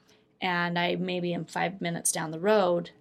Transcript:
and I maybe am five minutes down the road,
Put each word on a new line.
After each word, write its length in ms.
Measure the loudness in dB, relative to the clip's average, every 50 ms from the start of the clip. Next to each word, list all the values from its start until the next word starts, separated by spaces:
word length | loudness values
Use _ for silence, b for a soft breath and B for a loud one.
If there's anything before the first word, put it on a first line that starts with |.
| b b b b b b b -4
and 380 | -2 0 0 2 0 0 2 2
I 180 | 2 2 2 0
maybe 360 | 0 -2 -2 -2 0 -2 -2
am 120 | -2 -4
five 360 | -4 -2 -2 -2 -2 -2 -2
minutes 300 | -4 -4 -2 -2 -2 -2
down 180 | -2 -2 -4 -6
the 100 | -6 -2
road, 520 | 2 4 4 4 4 4 2 0 -2 -4 -12 -12